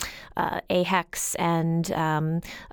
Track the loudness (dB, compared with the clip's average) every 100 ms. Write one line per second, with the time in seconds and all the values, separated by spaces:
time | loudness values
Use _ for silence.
0 | -8 -10 -10 -2 -2 -2 0 2 4 2
1 | 0 -4 -4 0 2 2 2 2 0 0
2 | 0 2 0 -2 -4 -12 -12